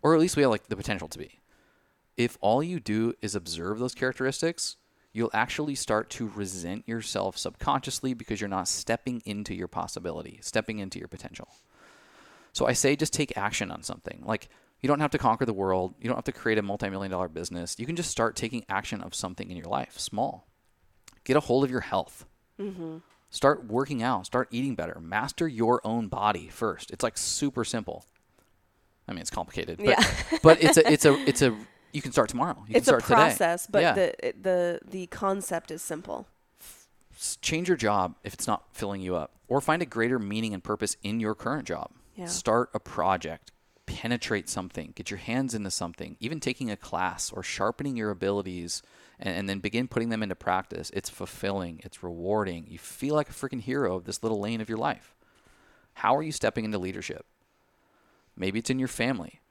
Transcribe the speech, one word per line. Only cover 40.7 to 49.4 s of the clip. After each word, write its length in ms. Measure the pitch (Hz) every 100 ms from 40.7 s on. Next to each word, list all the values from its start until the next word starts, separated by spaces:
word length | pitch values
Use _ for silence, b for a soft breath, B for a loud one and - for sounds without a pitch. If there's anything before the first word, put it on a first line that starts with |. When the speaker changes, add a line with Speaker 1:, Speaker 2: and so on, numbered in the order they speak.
| 104 107 -
Speaker 1:
in 180 | 98 110
your 140 | 107
current 320 | 107 - 147 120
job. 240 | 85 - - _ -
Speaker 2:
Yeah. 100 | 175
Speaker 1:
Start 440 | 180 - 113 123
a 60 | 107
project. 720 | - - 87 92 80 80 - _ _ _ -
Penetrate 600 | - 117 120 - 107 -
something. 440 | - 90 - 78
Get 160 | - -
your 80 | 98
hands 340 | - 120 135
into 180 | 117 98
something. 460 | - 87 85 78 73
Even 180 | 117 160
taking 300 | 139 123 123
a 60 | 101
class 540 | - 85 92 92 -
or 100 | 98
sharpening 540 | 95 - 101 123 143 123
your 140 | 107
abilities 720 | 95 92 101 95 90 85 - _ b b b
and, 180 | -
and 120 | 87